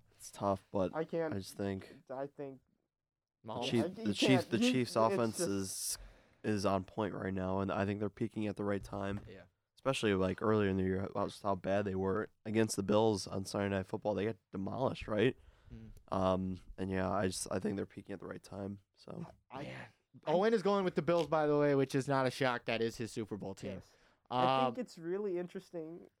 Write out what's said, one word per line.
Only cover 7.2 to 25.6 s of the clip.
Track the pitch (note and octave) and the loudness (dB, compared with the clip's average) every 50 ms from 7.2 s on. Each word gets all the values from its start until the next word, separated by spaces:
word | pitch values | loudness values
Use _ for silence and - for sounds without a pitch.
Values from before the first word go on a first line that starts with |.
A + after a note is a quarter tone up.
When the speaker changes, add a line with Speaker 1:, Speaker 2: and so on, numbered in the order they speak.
| G2 F#2+ F#2+ | -4 -4 -2
Speaker 1:
now, | F#2+ F#2 F#2 F#2+ F#2+ | -2 -2 0 0 0
and | G2 G2 | 0 0
I | D2+ G#2 G2+ | 0 0 0
think | G2 G#2 G2+ | 0 0 -2
they're | G#2+ G2+ | -4 -4
peaking | - - A#2+ G#2+ - A2+ G#2+ G#2 | -4 -4 -6 -4 -4 -2 -4 -2
at | G2 | -2
the | - G#2 | -2 -2
right | G2+ G2+ G2 - | 0 -2 -2 -4
time. | - - G2+ G2 G2 G2 G2+ - - | -6 -8 -6 -4 -4 -4 -6 -8 -12
Speaker 3:
Yeah. | F#2 F#2+ F2+ - _ _ _ _ _ | -16 -18 -20 -20 _ _ _ _ _
Speaker 1:
Especially, | _ - C3 C3+ - - G#2+ G2 | _ -2 -2 -2 2 2 4 4
like, | F#2 F#2 F#2 F#2+ - - | 4 4 2 0 0 2
earlier | A2 A2 G#2+ G#2 G2 | 4 4 4 4 4
in | F#2+ | 4
the | F#2+ F#2 | 2 2
year, | F#2+ F#2+ F#2+ G2 - - | 2 0 0 -2 -4 -2
how, | G2+ G2+ | -2 -2
just | F#2 - - - | -4 -4 -4 -2
how | G2+ G2 | -2 -2
bad | F#2 E2 F#2+ F#2+ G2+ G#2 | 0 0 0 2 2 2
they | G2+ F#2 | 0 0
were | F#2+ F#2+ F#2+ F#2+ G#2 G#2+ - _ _ - | 0 0 2 0 0 -2 -4 _ _ -6
against | A2+ G#2+ A2+ A2+ G#2+ - | 0 2 4 4 4 2
the | - G2 | -2 0
Bills | F#2+ G#2+ G#2+ A2+ A2+ G#2+ F#2+ - - | 4 4 6 6 6 4 2 -2 -4
on | G2+ G2+ F#2+ | -4 -6 -4
Sunday | - - G#2 G2+ G2+ | -4 -2 0 0 0
Night | G2+ G2 F#2+ | 0 0 -2
Football. | - - G#2 - G#2 G#2 | -2 -6 -4 -2 -2 0
They | F#2+ G2 | 0 0
got | A2 A2 - _ _ | -2 -4 -6 _ _
demolished, | - G2 F#2+ G2 G#2 A2 C3+ B2 - - - | -8 -6 -6 -4 -2 -2 -2 -2 -2 -4 -6
right? | - A2 G#2 G#2+ C3 - - - - - _ _ - A#2+ | -4 0 4 4 4 2 0 -8 -20 -20 _ _ -20 -18
Speaker 3:
Mm. | A2+ A2+ A2 - - - - - | -16 -16 -16 -18 -18 -8 -4 0
Speaker 1:
Um, | F#2+ F#2 F#2+ F#2 F#2 F#2 F#2 F#2 F#2 - - - - | 2 4 4 4 2 2 -2 -4 -6 -10 -12 -10 -6
and | F#2+ F#2+ | -4 -2
yeah, | F#2+ F#2 F#2 F#2 | 0 0 0 0
I | F#2+ G2 G#2 F#2+ | 0 0 0 0
just, | F2+ - - - - | -2 -2 -4 -2 -2
I | F#2+ | -2
think | F#2 - G2 | -2 -2 -2
they're | G2 G2+ | -4 -4
peaking | - - G#2 G2 - G2+ | -6 -8 -14 -12 -12 -12
at | F2+ | -10
the | - | -10
right | - F#2+ - - | -10 -12 -12 -14
time. | - - G2 G2 G2 G2+ G2+ _ _ _ | -12 -10 -8 -8 -8 -8 -10 _ _ _
So | _ - - - - - - - _ _ - A#2+ | _ -16 -14 -12 -12 -12 -14 -16 _ _ -16 -14
Speaker 2:
I, | C3+ C#3+ | -12 -12
Speaker 3:
Man. | C3 C3 B2+ B2 - _ _ _ _ - B2 - | -10 -12 -12 -14 -16 _ _ _ _ -20 -10 -2
Owen | - D#3 F3 G3 A3+ A#3 | 2 2 4 4 4 2
is | A3 E3+ | 2 4
going | G3 G3+ G3 F#3+ | 4 2 4 2
with | F3+ - | 0 0
the | - D#3 | 0 2
Bills, | D3 E3+ E3+ D#3+ C#3+ | 2 4 2 2 2
by | D#3+ D#3 D3+ | 2 2 4
the | D3 D3 | 4 4
way, | D3 D3 D3 C#3+ | 6 6 6 6
which | C#3 C3+ C3+ - | 4 4 2 2
is | C#3 C3 C#3 | 0 0 2
not | C#3 C3+ C3 | 2 2 2
a | B2+ | 2
shock. | - - C3+ B2+ A#2+ A#2+ - | 2 2 0 0 0 0 -2
That | - A#2 A2+ A2+ | -2 0 0 0
is | A#2 G#2+ | 0 -2
his | - A#2+ G#2 - | -4 -6 -6 -4
Super | A#2+ A2 - A2 | -6 -6 -6 -6
Bowl | G2 G2 G2 G2 | -8 -6 -8 -8
team. | - - G2 G2 | -8 -8 -10 -10
Speaker 2:
Yes. | F#2 - - _ _ _ _ _ _ _ - A#2+ | -10 -12 -16 _ _ _ _ _ _ _ -4 0
I | B2+ B2+ B2+ C3 C3 C3 | 2 2 4 4 4 2
think | - - B3+ | 2 0 -2
Speaker 3:
Um, | A#3+ | -6
Speaker 2:
it's | - - - | -8 -10 -10
really | E3 E3+ F3+ G3 G#3+ G3+ F3+ F3 | -6 -4 -4 -2 -2 -2 -2 -2
interesting | F3+ F3 - G3 | -4 -6 -8 -12